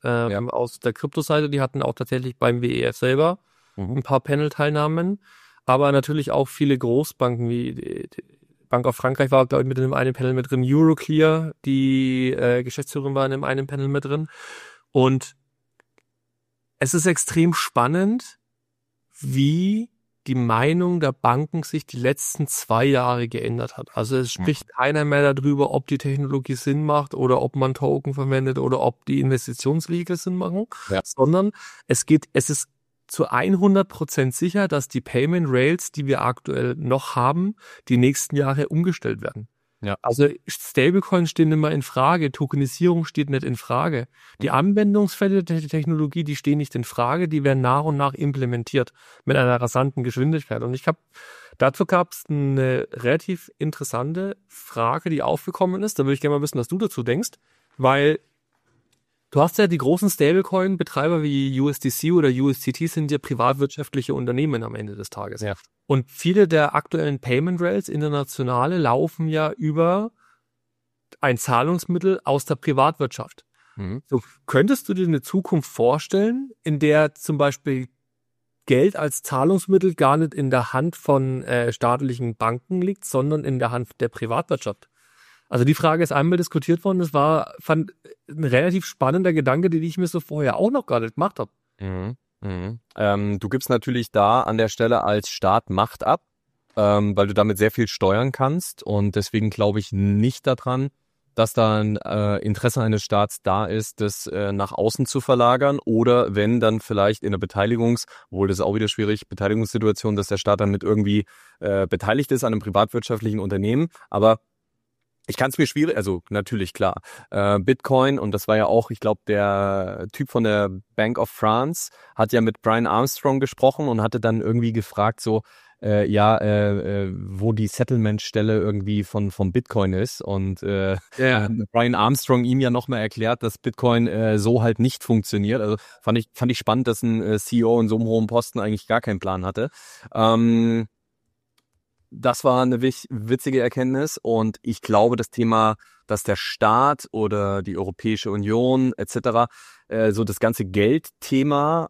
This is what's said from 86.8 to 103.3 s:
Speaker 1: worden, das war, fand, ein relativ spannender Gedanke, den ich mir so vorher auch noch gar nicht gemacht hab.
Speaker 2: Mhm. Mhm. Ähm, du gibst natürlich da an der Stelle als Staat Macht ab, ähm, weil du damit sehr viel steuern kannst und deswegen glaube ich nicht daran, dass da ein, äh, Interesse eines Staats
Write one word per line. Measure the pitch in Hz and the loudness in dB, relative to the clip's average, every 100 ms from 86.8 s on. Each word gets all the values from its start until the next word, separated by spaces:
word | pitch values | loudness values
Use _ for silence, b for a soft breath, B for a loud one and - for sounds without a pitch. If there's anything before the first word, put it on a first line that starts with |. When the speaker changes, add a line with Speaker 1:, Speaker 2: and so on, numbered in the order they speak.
| 196 | 0
Speaker 1:
worden, | 185 | 0
das | 165 | 0
war, | 143 151 160 - - | 2 2 2 -2 -6
fand, | - 156 - - - - - | -2 0 -2 -8 -20 -20 -16
ein | 151 143 | -6 2
relativ | 123 175 185 - | 4 4 0 -4
spannender | - 131 175 185 | -2 0 2 2
Gedanke, | 156 135 143 180 | 2 2 2 2
den | 165 | 0
ich | 165 165 | -2 -2
mir | 175 | -2
so | 175 | -4
vorher | - 151 131 - | -6 -2 -2 0
auch | 208 | 0
noch | 277 - | 0 -2
gar | 120 | -2
nicht | 113 139 | -2 -2
gemacht | 190 - | -4 -4
hab. | 110 _ _ - | -10 _ _ -12
Speaker 2:
Mhm. | 98 92 98 127 _ - | -8 -6 -6 -10 _ -14
Mhm. | 101 92 95 117 _ - | -8 -8 -8 -10 _ -2
Ähm, | 104 101 104 101 | 0 0 0 -4
du | 101 | -4
gibst | 131 - | -4 0
natürlich | 120 135 123 113 | -2 0 -4 -2
da | 107 101 123 | 2 4 4
an | - 110 | 2 0
der | 110 | 0
Stelle | - 117 117 | 2 2 2
als | 101 107 - | 2 -2 -2
Staat | - 95 110 - | -2 2 2 0
Macht | 95 113 - | -2 -2 -2
ab, | - 160 _ _ _ _ _ - | 0 0 _ _ _ _ _ 2
ähm, | 104 104 104 98 | 4 4 2 2
weil | 101 | 2
du | 104 | 4
damit | 107 98 | 2 4
sehr | 107 | 2
viel | - 113 | 2 -2
steuern | - 95 104 135 | 0 0 2 0
kannst | 131 135 170 - - | 0 -2 -2 -6 -12
und | - 104 101 104 | -4 0 0 -2
deswegen | 98 110 107 | -2 -2 -2
glaube | 104 104 104 | 0 0 0
ich | - | -4
nicht | 98 101 101 117 - - | 0 2 2 0 -2 -4
daran, | 127 127 127 139 _ _ _ _ - | -4 -4 -4 -4 _ _ _ _ -2
dass | 113 | 0
da | - 110 107 | 2 2 2
ein, | 107 107 | 0 -2
äh, | - 104 104 101 | -4 -2 0 -2
Interesse | 110 101 123 135 | -2 -2 -2 0
eines | 110 107 | 0 -2
Staats | - 104 104 | 0 0 0